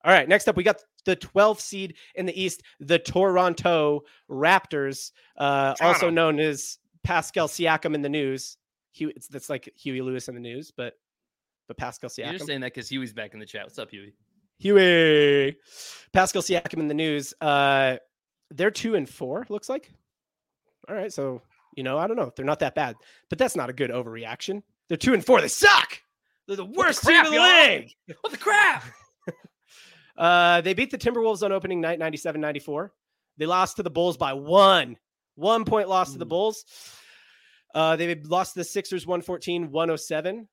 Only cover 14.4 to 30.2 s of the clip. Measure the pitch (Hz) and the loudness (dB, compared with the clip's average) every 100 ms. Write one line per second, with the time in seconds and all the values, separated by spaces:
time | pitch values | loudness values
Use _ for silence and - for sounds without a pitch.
14.4 | _ _ 196 202 185 170 160 151 147 143 | _ _ 4 6 8 6 6 6 6 4
15.4 | 139 156 _ - - - _ 185 185 196 | 2 -4 _ -20 -20 -20 _ 0 2 -2
16.4 | 170 175 - 160 151 147 160 147 139 - | -2 -4 -2 -6 -4 -2 -2 -4 -6 -6
17.4 | 156 143 139 135 135 127 _ _ _ _ | 0 2 4 2 2 -2 _ _ _ _
18.4 | _ 147 196 208 226 208 135 - 127 160 | _ -2 -2 -2 -2 -2 -4 -10 -8 -8
19.4 | 254 208 - 269 _ _ _ _ _ _ | -8 -12 -8 -10 _ _ _ _ _ _
20.4 | _ _ _ _ - 202 202 - 139 127 | _ _ _ _ -12 -10 -8 -6 -8 -8
21.4 | _ _ _ - 131 143 185 233 135 - | _ _ _ -10 -6 -4 -4 -4 -6 -6
22.4 | 139 151 139 151 135 113 _ _ _ 160 | -6 -2 -4 -2 -6 -8 _ _ _ -4
23.4 | 170 - 123 127 127 120 117 113 113 120 | -2 -2 -6 -4 -4 -4 -8 -12 -12 -12
24.4 | - 202 _ _ _ 165 247 226 - 240 | -8 -10 _ _ _ -2 2 2 6 4
25.4 | 147 - 415 403 - - _ _ _ _ | 4 4 6 6 2 -8 _ _ _ _
26.4 | - 196 185 320 359 - - 339 320 302 | -12 -10 -6 0 0 2 4 6 6 4
27.4 | 359 349 285 156 117 _ _ - 453 - | 6 8 6 2 -6 _ _ -12 -10 -6
28.4 | 403 415 392 247 123 - _ _ - - | 0 2 2 0 -10 -20 _ _ -18 -18
29.4 | - _ _ - - _ _ - | -20 _ _ -20 -20 _ _ -2